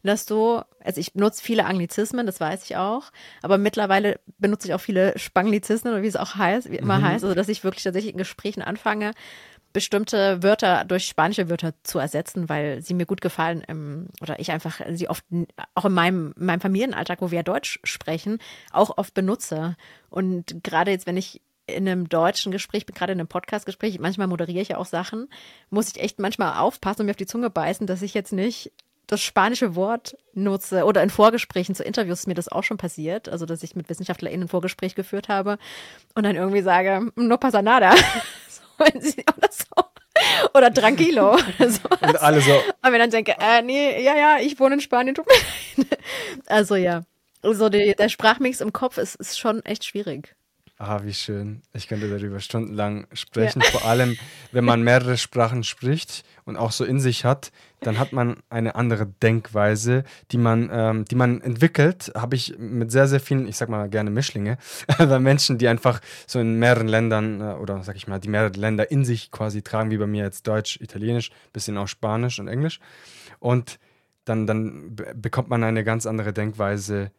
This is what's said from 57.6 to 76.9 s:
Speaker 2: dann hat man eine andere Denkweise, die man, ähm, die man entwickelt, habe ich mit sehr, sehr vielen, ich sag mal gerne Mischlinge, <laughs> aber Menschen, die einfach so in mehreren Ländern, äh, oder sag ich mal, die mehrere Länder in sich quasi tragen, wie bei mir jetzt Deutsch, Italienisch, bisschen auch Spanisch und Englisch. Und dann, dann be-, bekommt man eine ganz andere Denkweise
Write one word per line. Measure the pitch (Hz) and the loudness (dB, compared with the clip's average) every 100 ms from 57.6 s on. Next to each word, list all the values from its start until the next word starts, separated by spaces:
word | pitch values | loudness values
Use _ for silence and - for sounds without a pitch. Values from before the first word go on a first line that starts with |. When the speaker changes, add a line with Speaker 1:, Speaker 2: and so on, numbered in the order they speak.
| _ _ | _ _
Speaker 2:
dann | 120 107 | -4 -2
hat | 139 | -2
man | 131 120 - _ | 0 -2 -2 _
eine | 117 113 | -4 -4
andere | 110 120 107 104 | 0 0 0 -4
Denkweise, | 98 113 113 - 107 104 107 113 127 135 - _ | 2 2 2 0 2 2 2 2 0 -2 -16 _
die | 120 | 0
man, | 117 113 117 | 2 2 0
ähm, | 117 113 110 107 | 0 0 0 -2
die | |
man | 123 123 120 | 2 2 2
entwickelt, | 131 117 165 - 147 180 - | -4 2 2 4 2 2 -10
habe | 110 120 131 | -8 -4 -4
ich | - - | -4 -10
mit | 113 120 113 | -6 -4 0
sehr, | 127 135 | 4 4
sehr | 135 | 4
vielen, | - 135 117 | 0 -2 -2
ich | 110 | -6
sag | 117 | -4
mal | 107 101 | -4 -2
gerne | 107 107 | -2 -2
Mischlinge, | 107 135 107 101 127 - - - | -2 -4 -4 -4 -6 -8 -12 -2
<laughs> | 143 | 4
aber | 156 131 | 6 6
Menschen, | 131 139 - 123 | 4 4 2 2
die | 120 | 2
einfach | 117 127 117 - - - | 4 2 0 -8 -20 -6
so | 127 | -2
in | 113 113 | 0 4
mehreren | 120 120 110 | 4 4 4
Ländern, | 110 113 107 107 104 | 2 2 0 -2 -6
äh, | 107 | -8
oder | 80 101 98 | -8 -6 -8
sag | 92 95 | -8 -12
ich | - | -8
mal, | 98 | -8
die | 107 | -2
mehrere | 104 110 | 0 0
Länder | 95 107 107 107 | 0 -2 0 0
in | 143 123 | 0 0
sich | 117 - | -2 -6
quasi | - 107 104 | -8 -6 -6
tragen, | - 110 110 | -4 -2 0
wie | 110 | -2
bei | 104 | -2
mir | 104 | -2
jetzt | 98 - - | -4 -6 -4
Deutsch, | 107 104 - | -4 -4 -12
Italienisch, | 113 101 107 120 - _ _ | -12 -8 -4 -4 -4 _ _
bisschen | 107 104 104 | -12 -8 -6
auch | 98 | -8
Spanisch | - 110 110 123 120 | -6 -4 -2 -2 -6
und | 95 | -8
Englisch. | 120 156 - - - - - - - | -4 -4 -6 -20 -20 -20 -20 -20 -6
Und | 120 123 117 - _ _ _ _ - | -2 -2 -2 -18 _ _ _ _ -6
dann, | 110 110 | -2 0
dann | 110 110 69 78 | -2 -4 -10 -16
be-, | 107 82 | -14 -14
bekommt | 113 110 - 120 | -10 -4 -4 -2
man | 120 | 0
eine | 110 113 | 0 0
ganz | 107 113 | 0 -2
andere | 113 110 104 | -2 -4 -4
Denkweise | 101 107 107 101 104 98 | -4 -6 -2 -2 -2 -4